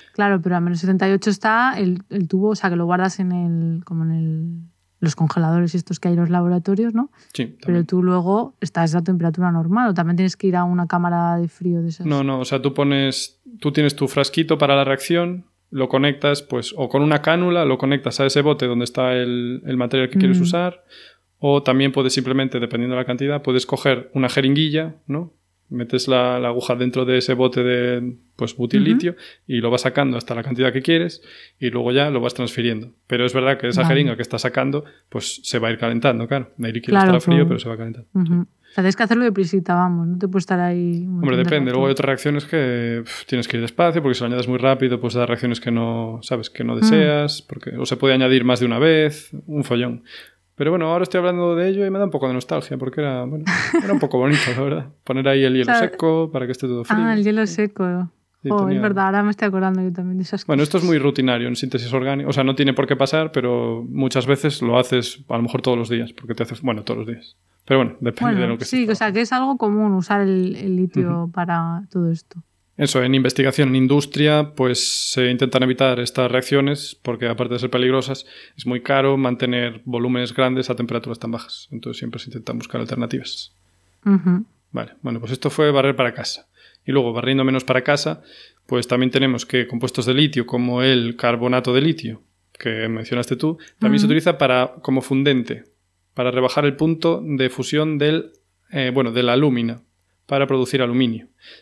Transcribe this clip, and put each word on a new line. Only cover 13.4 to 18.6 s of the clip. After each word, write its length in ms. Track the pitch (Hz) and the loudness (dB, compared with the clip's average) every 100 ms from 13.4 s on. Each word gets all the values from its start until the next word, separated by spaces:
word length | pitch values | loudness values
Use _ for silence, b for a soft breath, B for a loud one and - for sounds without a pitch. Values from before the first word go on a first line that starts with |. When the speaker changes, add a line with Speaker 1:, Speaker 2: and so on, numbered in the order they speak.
| - 233 | -20 -6
Speaker 2:
tú 120 | 147 | -2
tienes 240 | 147 147 143 | 2 2 2
tu 120 | 135 | -2
frasquito 500 | - 139 - 160 151 | 0 0 0 0 2
para 180 | 143 139 | 4 4
la 80 | 135 | 4
reacción, 600 | 135 - 170 175 180 - _ - | 0 0 0 0 -6 -12 _ -8
lo 160 | 131 131 | -4 0
conectas, 520 | 135 143 139 143 143 | 2 2 2 0 0
pues, 320 | - 123 117 - | -2 -6 -6 -6
o 120 | 131 | -2
con 120 | 135 | 2
una 180 | 147 147 | 2 2
cánula, 420 | 156 170 180 175 156 | 2 2 2 2 2
lo 120 | 131 | 0
conectas 420 | 135 139 123 - | 0 0 0 0
a 60 | 135 | 2
ese 160 | 147 | 4
bote 240 | 147 147 | 2 2